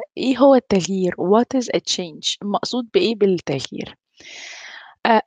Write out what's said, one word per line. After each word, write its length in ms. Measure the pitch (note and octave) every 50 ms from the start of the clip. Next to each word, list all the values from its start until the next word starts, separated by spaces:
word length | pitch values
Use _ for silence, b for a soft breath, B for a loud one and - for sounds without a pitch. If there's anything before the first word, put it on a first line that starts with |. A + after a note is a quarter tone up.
| B4 - - -
إيه 200 | - B3+ C4+ A#3+
هو 180 | C4+ C#4 C4+
التغيير؟ 580 | B3 - - G3+ F#3+ D#3+ D#3+ G3 F#3+ F#3 F3 -
What 440 | - - F3 G#3 A3+ A#3+ - - C4
is 40 | A#3 - - E3+
a 40 | - - -
change؟ 420 | - F3+ E3 D3+ C#3 - - - - F#3+
المقصود 460 | G3+ G3+ F3+ - - - B3+ A#3+ A3 -
بإيه 200 | G3 - G#3+ A#3
بالتغيير؟ 800 | G3+ G#3 G3 F#3 D#3+ - - C#3+ C3+ - - G#2 - - - - _ _ _ B B B B B B B B B B B B B B B B B B -
آآ، 160 | A#3 A3+ G#3+ -